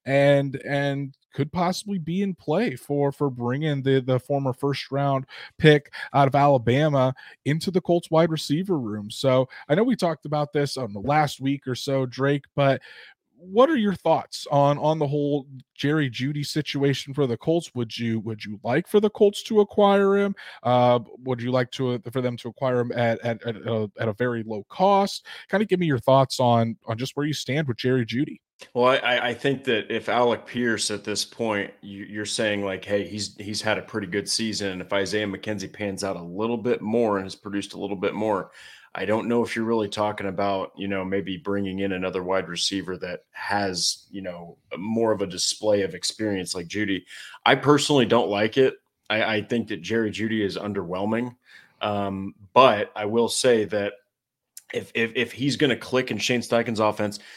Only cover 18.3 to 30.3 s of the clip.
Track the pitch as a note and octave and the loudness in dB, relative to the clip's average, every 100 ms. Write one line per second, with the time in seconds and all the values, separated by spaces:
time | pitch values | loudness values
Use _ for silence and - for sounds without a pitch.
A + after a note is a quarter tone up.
18.3 | G#2+ G#2 G#2 - C#3+ F3+ G#3+ G#3+ - G3+ | -8 -10 -8 0 0 2 2 2 4 2
19.3 | G#3 - G#3+ G3+ - G3+ G3 G3 G3 G3+ | 2 -2 2 2 4 6 6 4 4 2
20.3 | - - - A#2+ B2 B2 B2 A2 - B2+ | -2 -12 -6 2 4 6 4 0 -12 -6
21.3 | B2 A#2+ B2+ B2 - C3 A#2+ A#2 C3 B2 | -4 0 0 0 -2 -2 -2 -4 -2 -2
22.3 | A#2+ A#2+ - C3+ B2 A#2+ A#2+ A#2 A2+ A#2+ | -4 -10 -4 0 0 0 2 2 2 -2
23.3 | A2+ A#2 G#2+ A#2+ A2+ G#2+ - A2+ G2+ B2 | -4 -6 -6 -2 -2 -2 -4 -4 0 -2
24.3 | A#2 A2 G#2+ G2+ - F#3+ G3 G3 - - | -2 -6 -8 -8 0 4 4 2 -4 -14
25.3 | - - G3 G#3+ F3+ E3+ C3 - C3+ C3 | -18 -4 -2 0 0 2 2 6 6 6
26.3 | - B2 A#2 A2+ A2 - A2 C3+ - D3 | 2 4 4 2 -2 -6 -6 -6 -4 -4
27.3 | D3 - C#3 D3 A2+ B2+ C3 A2 A2+ D3+ | -4 -4 -4 -2 -2 0 2 0 -2 -4
28.3 | - _ - - B2 B2 C3 A#2+ B2 B2 | -6 _ -20 -8 2 4 4 2 0 0
29.3 | A#2 C#3 C3+ C3+ A2 G2 A2+ A2 A2+ B2 | -2 0 0 0 0 0 -4 0 2 4